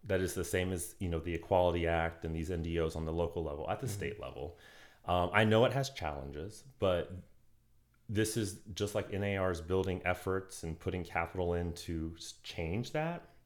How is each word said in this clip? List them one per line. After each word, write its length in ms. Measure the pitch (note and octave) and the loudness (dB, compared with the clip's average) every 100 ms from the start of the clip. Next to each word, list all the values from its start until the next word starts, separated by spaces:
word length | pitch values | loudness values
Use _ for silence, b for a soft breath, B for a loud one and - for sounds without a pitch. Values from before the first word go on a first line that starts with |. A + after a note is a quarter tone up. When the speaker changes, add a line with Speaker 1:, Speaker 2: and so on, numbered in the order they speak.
Speaker 1:
that 160 | - F#2+ | 2 2
is 140 | F2+ | 2
the 100 | - | 0
same 280 | F2 F#2 F2+ | 0 0 0
as, 240 | F#2 - - | -2 -4 -4
you 100 | F#2 | -2
know, 120 | E2 | -2
the 140 | F2 | -2
Equality 520 | E2+ - F#2+ F2+ E2+ E2 | -4 4 6 6 4 2
Act 380 | E2 E2 E2 | 2 0 -2
and 100 | E2 | -4
these 160 | D#2+ E2 | -4 -2
N 120 | F2 | -2
D 180 | E2 E2 | 0 0
Os 160 | D#2+ D#2+ | 0 0
on 80 | |
the 80 | D#2+ | -2
local 320 | E2 E2+ F2 | 0 0 -2
level, 260 | D#2+ D2 - | -4 -4 -4
at 100 | G#2 | -4
the 60 | B2+ | -4
Speaker 2:
Mm-hmm. 80 | |
Speaker 1:
state 260 | G2+ C#2+ C#2+ | -4 -6 -6
level. 380 | C2 C2 C#2+ - B B B B - | -10 -8 -10 -10 B B B B 0
Um, 240 | F2+ F2 | 2 4
I 120 | G#2 | 6
know 200 | A2 A2 | 8 8
it 80 | B2+ | 6
has 180 | C3 C3 | 4 -2
challenges, 760 | - D#2 D2 C#2 D2 F#2 - C3+ - | -4 -4 -4 -8 -8 -10 -12 -20 0
but 320 | G2 F2 D2 F2+ - - - _ _ _ _ _ - | 2 2 0 -10 -14 -20 -20 _ _ _ _ _ -4
this 280 | G#2+ G#2+ A#2 | 0 2 0
is 220 | G2+ F#2+ - | -2 -6 -10
just 200 | - G#2 | -4 -2
like 180 | G#2+ F#2 | -2 -2
N 100 | G2 | -2
A 120 | G2+ G2 | 0 2
R's 220 | F#2 E2 | 2 0
building 420 | D#2+ F#2 F#2+ F2+ | 2 2 2 0
efforts 600 | F2+ F2+ - F#2+ - - | 0 0 0 -2 -2 -8
and 140 | E2 D#2+ | -6 -4
putting 240 | - F2+ | -2 -4
capital 520 | F2 E2+ E2+ F#2 F2 | -2 -2 -2 -2 0
in 180 | F2 F2 | 0 -2
to 400 | E2+ - E2 D#2+ E2 | -4 -6 -4 -4 -8
s-, 160 | - - | -14 -14
change 500 | - - E2 G2 B2 | -12 -6 -2 -2 -2
that. 300 | D3+ D#3+ E3+ - - | -4 -4 -6 -12 -20